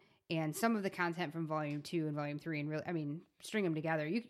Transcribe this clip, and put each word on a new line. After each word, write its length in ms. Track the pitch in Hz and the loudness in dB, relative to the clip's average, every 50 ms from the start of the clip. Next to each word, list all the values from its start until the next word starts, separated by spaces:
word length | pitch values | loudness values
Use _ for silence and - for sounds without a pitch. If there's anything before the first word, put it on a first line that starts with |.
| - _ _ _ _ - | -8 _ _ _ _ -2
and 240 | 170 160 156 156 147 | 0 0 2 0 0
some 200 | - 220 233 226 | 2 4 4 4
of 60 | 208 | 2
the 80 | 190 190 | 0 0
content 420 | 185 - 175 170 165 175 175 147 | 0 2 0 0 2 0 -2 -2
from 140 | 156 165 165 | -2 -2 -2
volume 380 | 151 156 156 151 147 147 147 147 | 0 0 0 0 0 -2 -4 -4
two 240 | - 175 165 156 | -2 0 0 0
and 80 | 156 147 | 2 0
volume 240 | 147 147 147 147 151 | 0 -2 -2 -4 -4
three 200 | - 165 160 147 | -4 -4 -4 -2
and 80 | 147 | -2
really, 140 | 151 156 151 - | -2 -2 -2 -2
I 40 | - | -2
mean, 300 | 175 160 151 143 147 175 - - _ _ | -2 0 -2 -2 -4 -6 -8 -14 _ _
string 240 | - - - 214 196 | -10 -2 0 2 2
'em 120 | 170 156 | 2 2
together. 320 | 156 151 160 165 156 151 | 2 2 2 0 2 2
You, 160 | 156 190 233 233 | 0 0 -2 -2